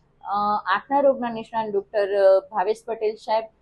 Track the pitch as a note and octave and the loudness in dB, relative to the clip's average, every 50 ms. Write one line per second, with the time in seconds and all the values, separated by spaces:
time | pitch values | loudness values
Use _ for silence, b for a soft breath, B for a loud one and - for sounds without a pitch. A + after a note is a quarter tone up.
0 | _ _ _ _ - F#3 G3 G3+ G#3 G#3 G#3 G#3 - - - - - - C#4 C#4+ | _ _ _ _ -10 -6 -4 -2 0 0 -2 -2 -2 -2 -4 -4 -2 -2 0 2
1 | C#4+ C#4 C4+ A3+ A#3+ A#3+ A3+ A3 A3+ - - A3+ A3 G#3+ G3+ G3 G3 _ - F#3 | 4 4 2 0 -2 -8 -8 -10 -10 -6 -6 -6 -4 -2 -4 -4 -4 _ -2 -2
2 | G3+ F#3+ G3+ G3+ G3 F#3+ F#3+ F#3+ F#3+ - G#3+ G#3 F#3 G#3 A3 A3 - - A3+ A3 | -2 0 2 4 6 6 6 4 2 -2 -4 -2 -2 -2 -4 -4 -8 -10 -8 -4
3 | A3 G#3+ A3 G#3 - A#3+ A3 A3+ A3 A3 _ _ | -4 -6 -6 -6 -4 -2 -2 -2 -2 -6 _ _